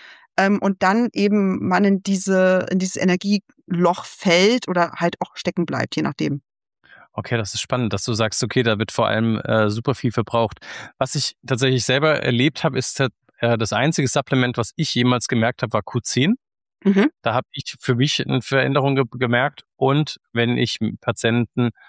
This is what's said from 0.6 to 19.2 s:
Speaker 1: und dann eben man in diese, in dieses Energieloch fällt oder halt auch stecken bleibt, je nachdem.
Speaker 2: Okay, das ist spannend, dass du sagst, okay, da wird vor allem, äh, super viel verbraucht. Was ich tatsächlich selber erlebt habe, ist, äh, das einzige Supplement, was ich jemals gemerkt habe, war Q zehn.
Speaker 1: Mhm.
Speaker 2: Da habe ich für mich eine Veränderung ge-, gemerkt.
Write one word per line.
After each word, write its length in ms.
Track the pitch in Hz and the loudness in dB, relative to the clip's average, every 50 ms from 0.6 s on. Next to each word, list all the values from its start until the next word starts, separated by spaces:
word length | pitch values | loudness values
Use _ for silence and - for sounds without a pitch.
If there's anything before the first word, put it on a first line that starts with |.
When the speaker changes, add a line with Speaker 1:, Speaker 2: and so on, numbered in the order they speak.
Speaker 1:
und 220 | - 202 190 - 196 | 0 -2 0 0 2
dann 260 | 185 196 226 247 226 - | 2 2 2 0 0 0
eben 540 | 208 202 208 208 214 196 190 185 - - | 0 0 2 2 2 2 0 -2 -2 -2
man 180 | 185 185 190 208 | 0 0 2 2
in 180 | 196 196 190 190 | 2 2 0 0
diese, 640 | 196 196 185 185 190 190 185 185 185 185 185 - - | -2 -4 -2 -2 0 2 2 4 4 2 2 0 -2
in 80 | - 190 | -2 -2
dieses 180 | 185 190 - | -2 -2 -4
Energieloch 1080 | - - 185 180 180 - 196 208 196 - _ _ _ _ - 180 170 180 170 180 - - | -2 0 0 0 0 0 0 -2 -2 -2 _ _ _ _ -6 -2 2 2 2 2 0 -6
fällt 640 | - - - - 196 170 175 185 208 240 254 - | -14 -16 -4 0 2 4 4 4 4 2 2 0
oder 260 | - 185 190 170 165 - | -2 -2 0 -2 -2 -2
halt 200 | - 175 175 - - | -2 -2 -2 -2 -4
auch 160 | 180 - - | -8 -10 -10
stecken 300 | - - 180 - - 170 | -8 -6 -4 -4 -2 -4
bleibt, 280 | - 139 123 117 - - | -4 -4 -4 -6 -4 -4
je 60 | 160 156 | -4 -4
nachdem. 400 | 139 147 - 156 147 139 143 - _ _ _ _ _ _ _ _ _ - - - _ _ | -4 -4 -4 -4 -4 -4 -6 -8 _ _ _ _ _ _ _ _ _ -20 -20 -20 _ _
Speaker 2:
Okay, 240 | - 113 - 123 | -12 -6 -4 -4
das 180 | 113 107 98 - | -4 -4 -4 -6
ist 60 | - | -8
spannend, 320 | - - - 127 123 107 98 | -4 -2 -2 -2 0 -2 -2
dass 120 | 98 - | -4 -4
du 80 | - 117 | -4 -2
sagst, 300 | 104 113 107 - - - | 0 0 0 0 0 -2
okay, 200 | 107 - 135 120 | 0 2 2 2
da 160 | 117 110 101 | 2 2 2
wird 120 | 110 - | 0 -2
vor 160 | - - 117 | 0 0 0
allem, 320 | 101 110 110 113 113 110 107 | 2 2 2 2 0 0 -2
äh, 300 | - - 117 110 107 104 | 0 0 2 2 2 2
super 240 | 104 113 120 - 123 | 0 0 -2 -2 -2
viel 160 | - - 123 | -2 -2 -2
verbraucht. 480 | - - 107 - - 117 117 107 - - - - - - - - - _ | -2 -2 -2 0 0 0 0 0 -2 -8 -16 -16 -16 -16 -16 -18 -8 _
Was 160 | 131 131 - | -4 -4 -2
ich 220 | 147 - - - _ - | -2 -4 -4 -6 _ -6
tatsächlich 380 | - 135 113 131 131 131 127 110 | -4 -2 0 2 2 2 0 2
selber 380 | - 127 143 151 156 151 - - | 2 2 2 2 2 2 2 0
erlebt 420 | - 123 117 127 131 123 - - | 0 2 2 2 2 0 0 -2
habe, 120 | 160 135 | -2 0
ist, 220 | - 127 - - - | -2 -4 -4 -2 -2
äh, 580 | 135 123 - _ _ _ _ _ - 120 117 | -2 -2 -2 _ _ _ _ _ 0 0 0
das 160 | 110 113 101 104 | 0 0 -2 0
einzige 360 | 107 127 156 165 - 147 123 | 0 0 2 2 0 0 0
Supplement, 480 | - 147 135 - 139 131 127 123 120 | 0 -2 -2 0 0 0 0 0 0
was 160 | - 113 - - | -2 -4 -4 -4
ich 180 | - 160 - - | -4 -4 -2 0
jemals 340 | 123 120 123 123 120 - - | 0 2 2 2 2 0 -2
gemerkt 340 | 131 117 113 117 123 - - | 0 0 0 0 0 -2 -4
habe, 120 | 110 - | -4 -2
war 80 | 110 - | -4 -4
Q 180 | - - 123 | -4 -6 -6
zehn. 340 | - - - 127 131 175 240 - _ _ _ _ _ _ _ _ - | -6 -2 0 0 2 2 0 -2 _ _ _ _ _ _ _ _ 0
Speaker 1:
Mhm. 280 | 196 196 196 214 302 - _ - | 2 2 4 2 2 -2 _ -4
Speaker 2:
Da 120 | 117 107 | -2 -2
habe 120 | 123 - - - | -2 -2 -4 -10
ich 240 | 139 - - - - | -14 -12 -12 -14 -6
für 140 | - - 127 | -2 -2 0
mich 260 | 117 135 151 - - 131 | 2 2 0 0 -2 -4
eine 160 | - 135 131 - | -2 -2 -4 -2
Veränderung 540 | - 135 135 127 131 135 147 131 139 139 | 0 0 0 2 2 0 0 0 2 2
ge-, 80 | 135 135 - - | 0 0 -2 -4
gemerkt. 520 | 123 | -4